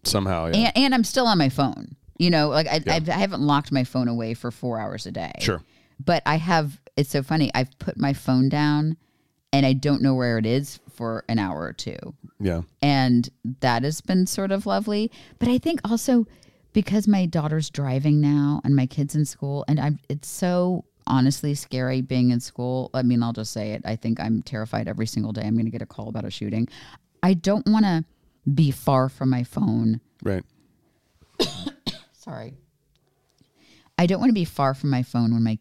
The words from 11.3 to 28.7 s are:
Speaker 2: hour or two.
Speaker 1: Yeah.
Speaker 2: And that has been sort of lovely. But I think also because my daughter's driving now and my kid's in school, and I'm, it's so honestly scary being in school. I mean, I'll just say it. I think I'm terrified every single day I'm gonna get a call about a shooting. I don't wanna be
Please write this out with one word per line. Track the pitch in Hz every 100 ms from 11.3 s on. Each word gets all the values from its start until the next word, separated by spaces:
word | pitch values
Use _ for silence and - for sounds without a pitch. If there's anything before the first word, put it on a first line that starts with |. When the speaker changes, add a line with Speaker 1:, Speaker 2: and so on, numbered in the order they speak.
| 117
Speaker 2:
hour | 98 78
or | 78
two. | - - - - - - _
Speaker 1:
Yeah. | 98 85 85 _
Speaker 2:
And | 143 139 127 120 120 _ 117 131
that | 131 120
has | 139 156
been | - 185 185
sort | - 196
of | 196 202
lovely. | 196 214 208 220 - - -
But | 240
I | 247
think | 320 330
also | 208 233 - 247 220 - _ _ _
because | - - 214 208
my | 196 175
daughter's | 165 151 156 151
driving | - 139 131 147 147
now | 147 147 143 147
and | -
my | 139 131
kid's | - 143
in | 151 147
school, | - 139 143 -
and | 147
I'm, | 139 147 _
it's | 151 -
so | - 180 180 180 180 - _ -
honestly | 131 131 139 147
scary | 143 - 127 127 131
being | 131 127 123
in | 120
school. | - - 123 127 127
I | 131
mean, | 123 120
I'll | 117
just | 113 110
say | 113 107
it. | 107
I | - 110
think | 113 113
I'm | 98 110
terrified | - 110 110 110 110
every | 104 113
single | 110 107
day | 107
I'm | 107 113
gonna | 113
get | 117
a | -
call | - 110
about | 110
a | 101
shooting. | - 104 107 120 - - - _ _
I | 180
don't | 185 185 208 -
wanna | 214 208 165 156 _ _ _ -
be | 139 147